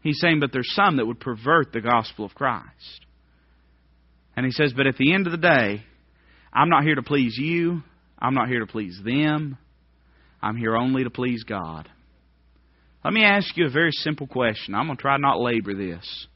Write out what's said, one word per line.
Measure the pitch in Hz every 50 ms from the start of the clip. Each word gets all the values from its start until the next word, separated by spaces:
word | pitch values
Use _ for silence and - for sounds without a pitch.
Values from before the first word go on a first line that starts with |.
He's | _ 160 147 -
saying, | - 170 160 151
"But | 143 131
there's | - 131 123 - -
some | - 196 196 160
that | 131 113
would | 110 120 -
pervert | - 131 120 107 113 135 160 165 143 -
the | - 117
gospel | 104 117 120 117 110 - - - 107
of | 98 -
Christ." | - 139 135 117 92 - - - _ - - - - - _ _ _ _ _ _ _ _ _ _ _ _ _ _ _ _ _ _ _ _ _ _ _ _ _ _
And | - 127
he | 127
says, | 120 - 151 143 120
"But | 127 139
at | 135 127
the | - 135 147 175
end | 196 196
of | 175
the | 165
day, | 170 160 175 156 135 117 101 101 107 110 _ _ _ _ _ _ _ _ _ _ _ _ _
I'm | - 127 143
not | 165 175 143 143
here | 156 151
to | 135
please | 120 - 147 143 131 117 110
you. | 120 139 156 170 170 170 170 175 165 139 _ _ _ _ _ _ -
I'm | - 123 135
not | 135 113 120
here | 127 120
to | 110
please | 101 - 110 107 92 87 95
them. | 95 110 123 143 151 151 151 151 156 147 135 - _ _ _ _ _ _ _ _ _ _ _ _ _ _ _ _
I'm | - 104 110
here | 117 117 110 113
only | 113 120 131 131 131 131
to | 120
please | 117 - 127 127 123 113 110
God." | - 107 98 87 80 80 78 80 - _ _ _ _ _ _ _ _ _ _ _ _ _ _ _ _ _ _ _ _ _ _ _
Let | - 196
me | 220 220
ask | 208 202 202 185 - -
you | 175 170
a | 147
very | 123 147 170 165 143
simple | - - 156 151 147 147
question. | 131 - 127 123 117 107 - - - 98
I'm | 104 131
gonna | 160 139
try | - - 143 139
not | 139 143 139 117 85
labor | 120 120 120 113 101 104 101
this. | 98 98 92 85 85 - - - - - _ _